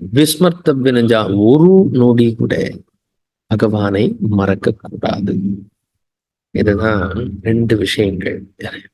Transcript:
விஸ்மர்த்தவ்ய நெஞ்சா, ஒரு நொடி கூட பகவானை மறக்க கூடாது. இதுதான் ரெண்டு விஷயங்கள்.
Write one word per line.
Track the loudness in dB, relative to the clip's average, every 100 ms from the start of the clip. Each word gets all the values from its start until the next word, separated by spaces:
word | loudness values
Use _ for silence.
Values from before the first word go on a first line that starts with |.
| -2
விஸ்மர்த்தவ்ய | 0 0 2 0 0 -2 0 0
நெஞ்சா, | 2 2 2 0 2
ஒரு | 4 6 6 6 4
நொடி | 2 4 4 2 0
கூட | -4 -2 -6 -10 _ _ _ _ _ _ _
பகவானை | -2 0 0 0 0 0 -2
மறக்க | -2 0 0 0 -2
கூடாது. | -4 -12 -8 -6 -4 -4 -4 -4 -6 -12 _ _ _ _ _ _ _ _
இதுதான் | -2 0 0 0 -2 -4 -6 -8 -6
ரெண்டு | -2 0 0 0
விஷயங்கள். | -2 -2 -2 -2 -8 -10 -14 _ -16 -16 -20